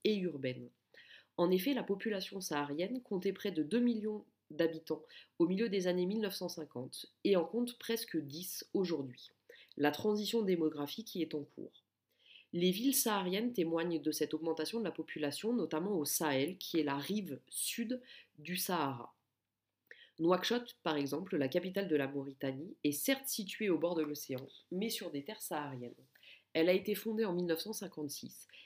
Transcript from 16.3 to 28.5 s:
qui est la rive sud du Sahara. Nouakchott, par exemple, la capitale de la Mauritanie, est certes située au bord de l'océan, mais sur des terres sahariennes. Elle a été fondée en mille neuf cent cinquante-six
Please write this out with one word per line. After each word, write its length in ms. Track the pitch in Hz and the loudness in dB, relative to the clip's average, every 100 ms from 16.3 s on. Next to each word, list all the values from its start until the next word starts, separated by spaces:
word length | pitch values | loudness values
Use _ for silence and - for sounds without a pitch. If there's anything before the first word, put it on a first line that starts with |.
| 135 147 185 | 2 2 -2
qui 220 | - 170 | -2 0
est 40 | |
la 140 | 147 139 | 2 0
rive 420 | 139 208 175 131 - | 0 -2 -4 -8 -8
sud 520 | - - - 226 247 - - - - | -6 -4 -2 -2 -4 -8 -20 -20 -16
du 160 | 156 185 | -6 -2
Sahara. 580 | - 175 139 120 117 _ _ _ _ _ _ _ _ - - - | 0 0 0 -2 -10 _ _ _ _ _ _ _ _ -20 -16 0
Nouakchott, 600 | 165 180 - 240 240 - | 4 4 4 0 -2 -4
par 140 | 170 151 | 0 0
exemple, 420 | 139 143 190 170 | 0 -2 0 0
la 120 | 135 | 2
capitale 380 | 180 185 190 190 | 2 0 -2 2
de 80 | 151 | 2
la 120 | 135 | 2
Mauritanie, 680 | 143 139 135 135 135 180 285 | -2 -6 -4 -4 -4 -8 -2
est 80 | 147 | 0
certes 360 | 143 - 269 - | 2 2 0 0
située 420 | - 185 - 208 | -4 -4 -2 2
au 80 | 156 | 4
bord 160 | 170 | 4
de 80 | 170 | 2
l'océan, 460 | 151 147 - 127 139 - _ | -2 -4 -6 -6 -6 -16 _
mais 180 | 180 226 | -2 -2
sur 220 | - 180 | -2 -4
des 120 | 143 | -6
terres 180 | 143 214 | -6 -10
sahariennes. 520 | - 156 143 127 120 - - - - - _ | -4 -4 -4 -6 -10 -12 -20 -20 -20 -20 _
Elle 160 | 160 170 | 4 6
a 40 | |
été 220 | 190 190 202 | 4 2 -2
fondée 300 | 226 220 214 | 0 0 2
en 80 | |
mille 120 | 175 175 | 2 2
neuf 140 | 160 | 0
cent 140 | 208 | -2
cinquante-six 720 | 214 196 - 147 - - - - | -8 -8 -6 -8 -8 -12 -16 -20